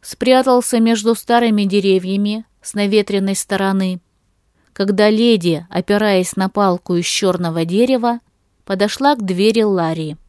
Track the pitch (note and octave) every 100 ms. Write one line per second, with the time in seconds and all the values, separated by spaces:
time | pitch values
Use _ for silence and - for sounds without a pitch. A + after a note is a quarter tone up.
0 | - - B3+ B3+ C4 B3 A#3+ A#3+ A3+ A3+
1 | G#3+ A#3 - A#3+ A#3 G#3+ G3 G3+ G3 F#3+
2 | F#3 G3 G#3 G#3+ A3+ _ - G#3 G3+ G#3
3 | G3+ G3+ G3 F#3+ - F#3+ G3 G3 F#3+ F3+
4 | _ _ _ _ _ _ _ - G3 G3
5 | G#3 A3 A#3 A3 E3+ D#3 E3+ - E3+ G#3
6 | G#3+ F#3+ F3+ - F#3+ G#3 G3 F3 - F3
7 | F3 - G3 F3+ F3 E3 E3 F#3+ B3 C4
8 | A#3 A#3+ _ _ _ _ _ G3 G#3 -
9 | C4+ C#4+ G3 F3+ G#3 A3+ G#3+ F#3+ E3 D#3+
10 | D#3 D3